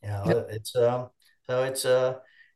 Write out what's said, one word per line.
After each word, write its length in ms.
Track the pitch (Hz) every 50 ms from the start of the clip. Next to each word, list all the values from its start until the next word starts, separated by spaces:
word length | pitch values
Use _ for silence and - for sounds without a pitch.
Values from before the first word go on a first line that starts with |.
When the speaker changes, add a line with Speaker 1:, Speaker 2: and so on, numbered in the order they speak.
| -
Speaker 1:
you 60 | 104
know, 140 | 104 101 98
Speaker 2:
Yep. 200 | - - 117 - -
Speaker 1:
it's, 260 | 104 110 - - -
um, 340 | 127 117 120 123 156 - - _ _ _ _ _ _ _
so 160 | - 127 127 131
it's, 220 | 135 131 - -
uh, 340 | 131 127 127 127 131 131 - - _ _ _ - _ _